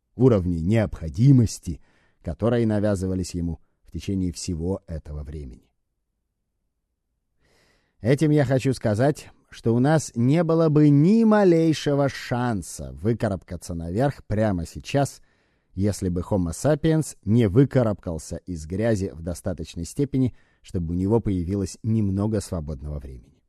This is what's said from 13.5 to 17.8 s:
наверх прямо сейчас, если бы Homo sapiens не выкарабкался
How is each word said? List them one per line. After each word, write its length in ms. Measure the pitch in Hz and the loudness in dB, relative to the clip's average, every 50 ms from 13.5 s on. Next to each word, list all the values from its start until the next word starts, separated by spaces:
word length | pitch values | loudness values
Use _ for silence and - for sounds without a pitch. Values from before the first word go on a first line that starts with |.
| 90 85 - - | -14 -12 -10 -10
наверх 500 | 87 85 82 85 90 110 139 143 - - - | -8 -8 -6 -4 -2 -2 0 -2 -2 -6 -8
прямо 400 | - 104 104 110 107 95 87 82 | -4 -2 0 0 0 0 -2 -4
сейчас, 560 | - - 76 - - - 143 139 - - - _ _ _ _ _ _ _ _ _ _ | -8 -10 -14 -8 -4 -2 -2 -2 -2 -4 -12 _ _ _ _ _ _ _ _ _ _
если 360 | - 92 98 104 92 - 98 90 | -6 -2 -2 -2 -2 -2 -4 -4
бы 140 | 87 90 | -4 -4
Homo 300 | 85 - 107 95 87 82 | -4 -2 -2 -2 -2 -2
sapiens 640 | - - - 143 156 143 - 160 156 156 - - - _ - | -4 -2 0 0 0 0 2 0 0 0 -2 -4 -8 _ -2
не 240 | 98 110 123 117 95 | 2 4 4 4 4
выкарабкался 880 | 87 127 139 127 - 131 | 4 4 4 4 4 2